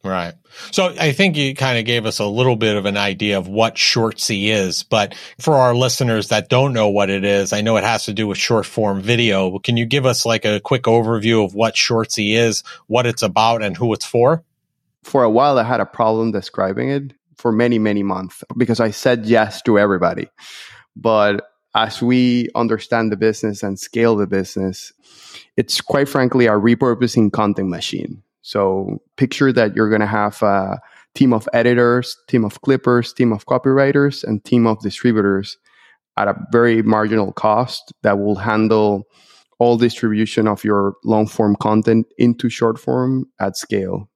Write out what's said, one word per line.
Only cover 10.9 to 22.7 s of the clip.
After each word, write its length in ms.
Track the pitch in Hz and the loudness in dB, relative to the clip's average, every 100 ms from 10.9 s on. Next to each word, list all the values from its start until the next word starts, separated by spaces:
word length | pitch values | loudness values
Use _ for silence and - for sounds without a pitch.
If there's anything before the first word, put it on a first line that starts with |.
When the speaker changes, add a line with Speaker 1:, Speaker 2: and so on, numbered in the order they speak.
| 117 113 113 110 113 | 2 2 -2 2 2
Speaker 1:
of 120 | 101 98 | 0 0
what 180 | 113 | -2
Shortsy 600 | - - 117 110 - 104 110 | 0 -2 -2 -2 -4 0 2
is, 280 | 117 104 - - _ | 0 -2 -10 -20 _
what 220 | 113 120 | 0 0
it's 160 | 113 | -2
about, 400 | 107 101 113 117 | -2 2 2 0
and 120 | 107 85 | -4 -4
who 160 | 117 | -2
it's 120 | 107 - | -2 -2
for? 380 | 120 123 165 _ _ _ _ _ _ | 2 2 2 _ _ _ _ _ _
Speaker 2:
For 200 | - 139 | -4 2
a 60 | 117 | 4
while, 280 | 110 143 135 | 4 4 2
I 60 | |
had 160 | 113 120 | 0 -2
a 80 | 98 | -4
problem 440 | - 110 110 113 | -2 0 0 -2
describing 600 | 101 - - 95 98 127 | -4 -8 -4 -2 -2 -4
it 220 | 139 139 _ _ _ | -4 -8 _ _ _
for 160 | 120 | -2
many, 280 | 110 120 117 | 0 2 2
many 240 | 107 104 | 0 0
months 400 | 98 92 92 - - - | -2 -4 -8 -16 -16 -4
because 240 | 113 113 | -2 0
I 120 | 113 | -2
said 340 | 101 135 120 107 | 0 0 0 2
yes 380 | 113 107 - | 2 2 -2
to 160 | - 104 | 2 2
everybody. 480 | 104 92 87 90 - _ - - - - _ - | 4 2 0 -2 -10 _ -20 -20 -20 -20 _ -4
But 540 | 113 107 104 101 - _ _ | 0 2 2 0 -6 _ _
as 260 | 110 110 - | -2 -2 -2
we 500 | 123 127 123 120 117 | 0 2 2 2 -2
understand 580 | - 117 | -2 -2